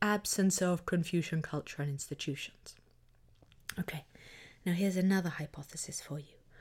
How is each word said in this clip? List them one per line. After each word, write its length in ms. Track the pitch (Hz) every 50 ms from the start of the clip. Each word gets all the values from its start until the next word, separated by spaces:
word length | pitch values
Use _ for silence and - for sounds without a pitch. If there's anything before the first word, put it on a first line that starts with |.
absence 600 | 208 208 208 202 208 - - - 190 190 - -
of 240 | 185 180 180 170 -
Confucian 560 | - 180 175 160 - - 170 160 - - 160
culture 400 | 151 - - 147 - - - -
and 100 | 143 147
institutions. 840 | 139 139 - - 143 - - - 139 - - - - - - - - - - _ _ _ _ - - - - - - - - - - - - - - -
Okay, 280 | 175 - - 151 - - - - - - - - - - - - -
now 60 | 185
here's 240 | 175 175 196 196 180
another 360 | 185 180 190 196 190 175 170
hypothesis 680 | 143 - 151 - - - 147 - - - - - 143 -
for 180 | - - 143 151
you. 100 | 143 - - - - - - -